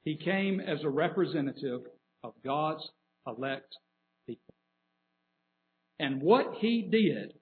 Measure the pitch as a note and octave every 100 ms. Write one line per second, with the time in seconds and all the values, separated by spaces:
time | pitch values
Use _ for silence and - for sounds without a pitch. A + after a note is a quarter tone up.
0 | - D#3 F3 F#3+ G3 F#3+ F#3+ D3 D3+ C#3
1 | E3+ F3+ D#3+ D#3 C#3 B2 C#3 B2 - -
2 | _ _ A#2 - B2+ C#3+ D#3 D#3 - _
3 | _ _ - A2+ C3 C3+ - - _ _
4 | _ _ - A#2 - _ _ _ _ _
5 | _ _ _ _ _ _ _ _ _ _
6 | C#3+ C3+ D3+ A#3+ - - A3 A#3 F#3 A3
7 | G3 A#2 - -